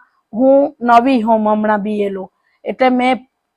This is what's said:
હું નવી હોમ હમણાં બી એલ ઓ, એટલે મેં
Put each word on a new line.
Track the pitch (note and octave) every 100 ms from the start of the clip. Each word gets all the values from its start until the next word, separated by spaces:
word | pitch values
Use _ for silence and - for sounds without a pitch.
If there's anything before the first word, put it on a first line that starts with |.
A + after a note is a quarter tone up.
| _ _ _
હું | G#3+ C4 C#4 C#4+ -
નવી | A#3+ A#3 B3+ B3+
હોમ | A3 A3 G#3+
હમણાં | G#3+ G#3+ G#3+
બી | G#3 G#3
એલ | G3+ F#3+
ઓ, | F#3+ _ _ _
એટલે | - G3 C4
મેં | B3+ B3+ B3+ - _ _